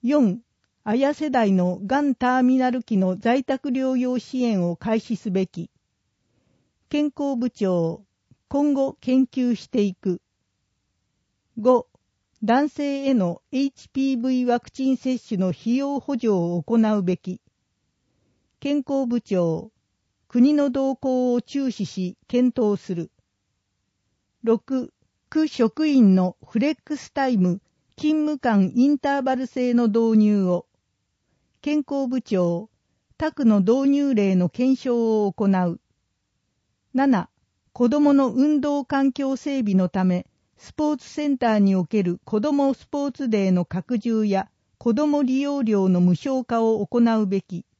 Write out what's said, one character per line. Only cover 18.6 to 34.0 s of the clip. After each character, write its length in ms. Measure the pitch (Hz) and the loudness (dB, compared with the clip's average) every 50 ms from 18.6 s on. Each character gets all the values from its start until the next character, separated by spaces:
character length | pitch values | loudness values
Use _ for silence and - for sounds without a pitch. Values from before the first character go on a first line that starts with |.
| - 277 285 294 262 | -6 -4 -2 -2 -2
康 200 | - 277 269 269 | -2 -4 -2 -2
部 120 | 240 240 240 | -2 -2 -4
長、 520 | - - 202 185 175 165 160 165 - 220 _ _ _ _ _ _ _ _ _ _ _ | -4 -2 -2 0 0 0 -2 -4 -8 -14 _ _ _ _ _ _ _ _ _ _ _
国 260 | _ - 247 240 285 302 | _ 2 4 4 6 6
の 160 | 294 285 285 | 4 2 0
動 260 | 247 269 269 269 269 | 0 0 -2 -2 -2
向 380 | _ - 262 254 254 254 247 240 | _ -2 -2 0 0 0 0 0
を 80 | 240 | 0
注 300 | - _ - 277 277 262 | -2 _ -6 -4 -4 -4
視 160 | - - 202 | -4 -4 -8
し 300 | - - - 185 180 - _ _ | -8 -6 -6 -6 -6 -8 _ _
検 260 | _ - 247 254 254 - | _ 0 2 2 2 2
討 220 | - 233 208 202 190 | 0 0 0 0 -2
す 140 | - - 190 | -4 -8 -8
る。 180 | 165 165 - _ _ _ _ _ _ _ _ _ _ _ _ _ _ _ _ _ _ _ _ _ _ _ _ _ _ - | -8 -8 -10 _ _ _ _ _ _ _ _ _ _ _ _ _ _ _ _ _ _ _ _ _ _ _ _ _ _ -2
六、 500 | 226 226 226 _ - 269 262 247 - _ _ _ _ _ _ _ _ | 0 0 0 _ -6 -6 -6 -6 -8 _ _ _ _ _ _ _ _
区 180 | - 311 311 | -2 -2 -2
職 400 | 302 - - 247 220 _ - 311 | -2 0 0 -2 -2 _ -2 -2
員 260 | 311 285 262 233 196 190 | 2 4 6 6 6 6
の 240 | 185 185 185 - _ - | 4 2 -2 -4 _ -20
フ 120 | - - 220 | -6 -4 -2
レ 100 | 226 294 | -2 -2
ッ 60 | 311 _ | -2 _
ク 160 | _ - 302 | _ -10 -10
ス 140 | 277 - - | -10 -10 -10
タ 180 | _ 285 269 262 | _ -4 -2 0
イ 80 | 254 | 2
ム、 240 | 202 180 180 175 196 _ _ _ _ _ _ _ | 2 2 0 0 -4 _ _ _ _ _ _ _
勤 300 | - - 302 311 311 302 | -4 -2 -2 0 0 -2
務 100 | 302 302 | -2 -4
間 340 | 269 - 247 220 202 190 185 - | -2 -2 0 2 2 2 2 2
イ 120 | 240 247 | 2 2
ン 120 | 285 294 269 | 2 2 0
タ 200 | - 277 277 285 | 0 -2 -2 -2
ー 20 | 262 | -2
バ 120 | 262 262 | -2 -2
ル 120 | 254 262 | -4 -4
制 260 | 240 _ 262 247 247 240 | -6 _ -4 -2 0 2
の 140 | 240 240 | 2 2
導 260 | 226 202 226 226 226 226 | 2 2 2 2 4 4
入 260 | 214 214 208 208 202 190 | 4 4 4 2 2 0
を。 240 | 180 180 175 - _ _ _ _ _ _ _ _ _ _ _ _ _ _ _ _ _ _ _ | 0 -2 -2 -4 _ _ _ _ _ _ _ _ _ _ _ _ _ _ _ _ _ _ _
健 220 | - 285 302 302 285 | -6 -2 -2 -2 -2
康 220 | - 285 277 269 | -2 -4 -4 -4
部 140 | 247 254 262 | -2 -4 -6
長、 480 | - - 220 185 180 170 170 170 214 - _ _ _ _ _ _ _ _ _ | -4 -2 0 0 0 0 -2 -4 -8 -12 _ _ _ _ _ _ _ _ _
宅 260 | _ 320 311 311 - 277 | _ -6 -6 -4 0 2
の 180 | 226 214 202 | 4 4 4
導 280 | 185 190 233 269 269 277 | 4 4 2 2 4 2
入 240 | 277 285 | 2 2